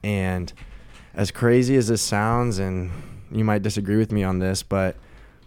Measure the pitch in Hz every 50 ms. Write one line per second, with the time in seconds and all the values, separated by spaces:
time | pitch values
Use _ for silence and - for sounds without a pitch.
0 | - 104 104 98 95 92 92 90 90 82 - - - - - - - - - -
1 | - - - - 101 - - - 120 117 120 127 127 123 135 135 117 104 117 101
2 | - - 107 101 104 113 117 120 123 120 104 92 98 95 92 92 90 90 85 -
3 | - - - - - - - 110 110 110 107 104 98 110 101 110 101 95 104 107
4 | 110 104 107 104 98 95 95 92 92 95 95 92 - - 98 98 95 92 - -
5 | - - - - - - - - -